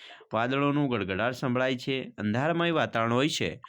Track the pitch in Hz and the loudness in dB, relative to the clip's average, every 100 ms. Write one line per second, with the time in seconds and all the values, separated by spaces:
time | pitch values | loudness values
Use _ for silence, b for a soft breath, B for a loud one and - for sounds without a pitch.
0 | B B B 110 120 135 143 143 143 117 | B B B -2 0 2 2 2 2 0
1 | 95 95 117 127 135 123 131 127 135 131 | 0 0 -2 -2 0 0 0 0 -2 -4
2 | - - 104 113 151 170 170 160 110 117 | -6 -4 -2 0 0 0 2 2 0 0
3 | 113 120 147 - 92 - | 2 2 2 0 -4 -6